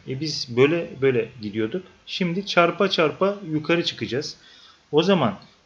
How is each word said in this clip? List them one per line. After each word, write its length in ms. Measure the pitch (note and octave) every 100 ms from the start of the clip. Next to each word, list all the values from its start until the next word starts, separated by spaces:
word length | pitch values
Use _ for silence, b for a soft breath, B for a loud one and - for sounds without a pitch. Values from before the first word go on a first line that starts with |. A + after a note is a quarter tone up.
| -
E, 120 | C3
biz 380 | D#3 - B2+ A#2+
böyle 320 | C#3 E3+ E3 C3
böyle 280 | C3+ A#2+ G#2 -
gidiyorduk. 440 | G#2 G#2 A2 F#3 - _ -
Şimdi 400 | - F3+ F3 G3
çarpa 440 | F3 E3+ E3+ G3
çarpa 480 | - D3+ - F#3+ G3+ F3
yukarı 320 | D3+ D#3 E3+
çıkacağız. 540 | E3 - G2 A#2+ - - B B B B B
O 120 | D3
zaman 360 | F3 F#3 A#2+ F#2+ B B